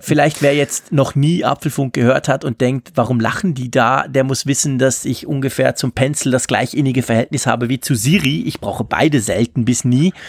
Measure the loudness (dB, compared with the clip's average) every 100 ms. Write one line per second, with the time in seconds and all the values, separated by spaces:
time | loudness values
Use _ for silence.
0 | 0 2 2 2 0 2 0 -4 -2 0
1 | 2 2 2 2 0 -2 -4 -2 -2 2
2 | 2 2 2 -2 -2 -2 0 -2 -4 -2
3 | 0 2 0 0 -2 -2 -2 2 2 2
4 | 0 0 0 -2 -2 0 0 2 2 0
5 | -4 -6 -4 -4 -2 0 0 0 -4 0
6 | -2 0 0 0 2 0 0 0 0 0
7 | 0 0 0 -2 -2 0 0 -2 0 0
8 | 2 2 2 -2 -4 -6 -6 -6 -2 0
9 | 2 2 0 0 0 0 0 0 2 2
10 | 2 -2